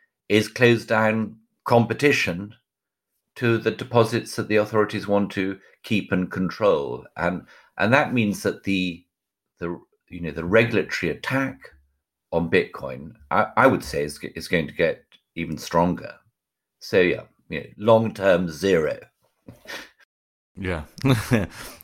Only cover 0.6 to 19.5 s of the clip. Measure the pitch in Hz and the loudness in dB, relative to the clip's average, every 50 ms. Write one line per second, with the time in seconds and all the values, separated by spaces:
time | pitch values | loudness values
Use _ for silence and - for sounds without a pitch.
0.6 | 127 120 120 113 113 - 117 110 110 110 110 113 110 101 - - _ _ _ _ | 6 6 6 4 2 0 0 0 2 2 0 -2 -4 -6 -10 -16 _ _ _ _
1.6 | _ - 123 117 117 113 113 - 139 147 139 - - - 85 85 101 104 107 _ | _ 2 4 4 4 2 0 0 2 2 2 2 0 -4 -4 -6 -10 -12 -16 _
2.6 | _ _ _ _ _ _ _ _ _ _ _ _ _ _ _ - 127 120 117 110 | _ _ _ _ _ _ _ _ _ _ _ _ _ _ _ -2 0 0 0 0
3.6 | 110 120 104 - 123 - 120 120 113 110 117 113 - - - - 107 - 107 107 | 0 -2 -4 -4 -8 0 2 2 2 2 0 -4 -6 -6 -8 -8 -4 0 0 0
4.6 | 104 101 113 110 104 101 - 104 92 101 101 101 101 92 - 101 95 95 98 - | 0 2 0 0 0 0 -2 -6 -2 0 0 0 0 0 -2 -4 -4 -4 -6 -8
5.6 | _ _ _ _ - - 113 101 87 - 101 92 92 87 - 92 92 87 - - | _ _ _ _ -4 -2 -2 -2 0 0 0 0 0 -2 -4 -4 -4 -4 -2 0
6.6 | 110 104 87 73 71 64 60 73 - - _ - 80 87 92 82 - - - - | 2 2 2 2 0 -4 -8 -10 -12 -14 _ -4 -2 -2 -2 -4 -8 -14 -20 -20
7.6 | _ _ _ - 95 107 123 139 147 - 123 123 110 104 98 - - 101 85 - | _ _ _ -2 2 2 4 2 2 2 0 0 0 0 -2 -2 -4 -4 -4 -4
8.6 | - 98 98 95 92 90 82 85 - _ _ _ _ _ _ _ _ _ _ _ | -4 -2 -2 0 0 -2 -4 -8 -14 _ _ _ _ _ _ _ _ _ _ _
9.6 | 87 85 87 85 - _ _ _ _ _ - 87 85 80 76 82 82 87 95 110 | -10 -8 -8 -10 -14 _ _ _ _ _ -14 -10 -10 -8 -8 -6 -4 2 4 4
10.6 | 120 117 110 101 - - - - - 82 73 - - - 127 135 135 - - - | 4 4 2 0 0 0 -4 -4 -4 -4 -4 -4 -6 -4 -2 -2 -2 -4 -8 -12
11.6 | - - - _ _ _ _ _ _ _ _ _ _ _ - 82 85 82 87 90 | -18 -20 -20 _ _ _ _ _ _ _ _ _ _ _ -2 -2 0 2 2 2
12.6 | - - - - - 67 64 65 71 - - - - _ - 98 107 - - 110 | 2 0 -6 -12 -12 -12 -12 -12 -14 -18 -20 -20 -8 _ 0 0 0 2 4 4
13.6 | 123 135 107 82 - - - 73 73 76 73 - - - - - - - - 85 | 4 6 4 2 -2 -4 -4 -4 -4 -4 -6 -10 -14 -14 -12 -12 -6 -2 0 0
14.6 | 78 73 - - 85 80 73 - _ _ _ _ _ _ _ 82 82 82 78 73 | 0 -2 -2 0 0 0 0 -4 _ _ _ _ _ _ _ -10 -8 -8 -8 -10
15.6 | - - - 85 85 90 85 82 - - - - _ _ _ _ _ _ _ _ | -8 -2 2 2 2 2 0 -2 -6 -12 -16 -20 _ _ _ _ _ _ _ _
16.6 | _ _ _ _ - - - 98 90 90 73 - - - _ _ _ _ 87 73 | _ _ _ _ -8 0 2 4 4 4 2 -2 -6 -14 _ _ _ _ -10 -10
17.6 | - - - - 104 113 113 113 113 110 - - 95 98 90 87 92 85 76 76 | -10 -12 -14 -2 4 4 4 4 4 0 -4 0 2 4 4 4 2 -2 -4 -2
18.6 | 90 98 95 82 76 71 64 - - - _ _ _ _ _ _ _ - | 0 2 2 2 2 0 -4 -8 -12 -20 _ _ _ _ _ _ _ -20